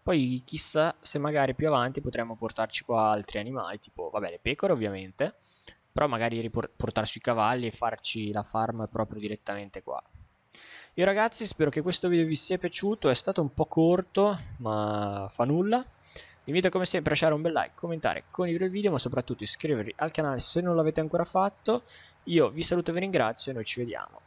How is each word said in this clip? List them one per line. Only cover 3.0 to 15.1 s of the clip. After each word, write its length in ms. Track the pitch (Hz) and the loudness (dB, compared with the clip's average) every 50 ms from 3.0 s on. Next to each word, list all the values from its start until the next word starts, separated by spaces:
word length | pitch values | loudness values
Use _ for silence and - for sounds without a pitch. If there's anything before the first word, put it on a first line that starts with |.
| 110 107 | 4 4
altri 300 | 107 104 101 - - 107 | 4 2 0 -6 -8 -6
animali, 400 | 104 117 135 127 98 85 98 107 | -6 -6 -6 -6 -6 -6 -8 -10
tipo, 300 | - - _ - 87 80 | -14 -16 _ -10 -8 -6
vabbè, 200 | - 104 101 87 | -4 -4 -4 -4
le 100 | 85 - | -8 -4
pecore 300 | _ 117 143 - - 196 | _ -4 -2 0 2 2
ovviamente, 640 | 175 123 110 101 98 95 95 92 - - 139 190 - _ _ _ _ _ _ - - _ _ _ | 2 2 0 -2 -4 -6 -10 -12 -4 -4 -4 -4 -4 _ _ _ _ _ _ -20 -20 _ _ _
però 160 | _ - 151 | _ -2 0
magari 320 | 147 123 110 113 117 117 117 | 0 0 0 0 -2 -2 -2
ripor-, 320 | 113 113 - 117 113 - _ | -4 -2 -4 -4 -4 -4 _
portarci 420 | _ - 110 - 113 107 - - | _ -6 -2 -2 -2 -2 -2 -6
i 40 | 110 | -4
cavalli 460 | - 127 117 113 107 110 127 127 120 | -2 0 2 4 4 2 2 0 -2
e 40 | 113 | -6
farci 600 | - - 120 113 113 - - - - 113 107 104 | -4 -2 -2 -2 -2 -4 -6 -6 -4 -4 -4 -4
la 120 | 104 104 101 | -4 -4 -6
farm 440 | - - 110 113 113 113 113 110 104 | -4 -2 -2 -2 -2 -2 -6 -8 -6
proprio 300 | - 113 110 - - 107 | -2 -4 -4 -4 -4 -8
direttamente 640 | 104 104 107 - _ - 101 101 101 98 - 95 _ | -6 -8 -8 -8 _ -8 -8 -8 -10 -12 -16 -14 _
qua. 180 | - 67 - _ _ _ - - _ _ _ _ _ - - - - - - - - _ | -8 -10 -10 _ _ _ -20 -20 _ _ _ _ _ -20 -20 -20 -20 -20 -20 -20 -12 _
Io 120 | - 175 | 2 2
ragazzi 400 | 196 196 208 220 233 - - 226 | 4 4 4 2 0 0 -4 -8
spero 240 | 190 - - 160 147 | -8 0 2 0 2
che 120 | - 151 | 2 0
questo 260 | 151 180 175 - - | -2 0 -2 0 2
video 180 | 180 175 165 165 | 2 4 4 4
vi 100 | 160 156 | 2 0
sia 220 | - - - 185 | -2 0 -2 -2
piaciuto, 520 | 180 185 170 - - 190 202 220 - - 147 | -2 -2 -4 -4 -2 -2 -2 -2 2 2 2
è 40 | 127 | 2
stato 280 | - - - 190 - | 2 0 -2 0 0
un 120 | 156 135 - | -2 -2 0
po' 120 | - 156 | -2 -2
corto, 720 | - - 165 160 165 175 180 185 _ - 190 202 208 202 - - - - | 2 4 4 6 6 6 4 0 _ 2 2 4 4 2 -2 -8 -12 -12
ma 680 | - 120 110 107 107 104 104 107 104 104 101 | -6 -4 -2 0 0 0 0 0 -2 -2 -2